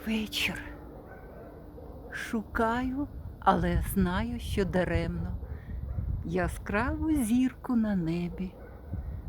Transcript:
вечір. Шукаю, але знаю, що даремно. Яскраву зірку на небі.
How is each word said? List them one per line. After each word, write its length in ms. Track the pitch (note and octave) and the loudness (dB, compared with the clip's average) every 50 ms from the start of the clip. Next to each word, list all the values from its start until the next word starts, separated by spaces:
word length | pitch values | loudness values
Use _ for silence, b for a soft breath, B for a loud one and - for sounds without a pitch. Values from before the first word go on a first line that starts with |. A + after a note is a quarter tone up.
| - | -2
вечір. 540 | A3 A3 A3 G#3+ - - - - G3+ - - - - - - - - - - - - - - - - - - - - - - - - - - - - - - - - | 0 0 0 0 0 0 0 0 0 -2 -4 -6 -8 -10 -12 -12 -14 -14 -14 -14 -14 -16 -16 -14 -14 -14 -14 -14 -14 -14 -14 -14 -14 -14 -14 -14 -12 -12 -12 -12 -10
Шукаю, 960 | - - - - - A3+ G3+ - - - A3+ A3+ A#3 B3 C4 B3+ B3+ C#4 D4 - - - - - - - | -8 -8 -4 -2 -2 -2 -2 0 2 2 4 4 4 2 0 0 0 0 -2 -4 -4 -8 -8 -10 -10 2
але 440 | - F#3+ F#3 F3 F3 F3 F3 E3+ - - - | 6 6 6 6 6 4 4 4 2 2 4
знаю, 460 | G3 F#3 F3 F3+ G3 A3+ A#3 A#3+ A#3 | 4 4 4 4 2 0 0 -2 -2
що 260 | - - - G#3 G3 | -2 0 2 2 2
даремно. 720 | E3+ D#3 F#3 F3 E3+ E3+ E3+ E3+ E3+ F3 E3+ E3+ F3+ - - B B B B B B B B B B B B B B - - - | 4 4 2 4 4 4 2 2 0 0 -2 -2 -2 -2 -4 B B B B B B B B B B B B B B 0 -2 -2
Яскраву 880 | E3 E3+ F#3 F3 E3 - - - - G3 G#3 A#3+ C#4 D#4+ D4+ D#4 D#4+ | 0 0 2 2 0 -2 -4 -2 0 0 2 2 2 0 0 2 2
зірку 640 | D#4 C#4+ A#3+ G3+ A#3+ B3+ B3+ B3+ - - - - B3+ | 4 4 4 4 6 4 4 4 0 -2 -2 0 2
на 200 | A#3 A3 G#3+ G3+ | 2 4 4 2
небі. 560 | F3+ E3 D#3+ E3+ F3 F3 E3+ E3+ - F#3 F#3+ - - - - - - - - B B B B B B B | 2 2 2 2 0 0 -2 -4 -4 -6 -6 -8 -10 -14 -14 -14 -14 -10 -8 B B B B B B B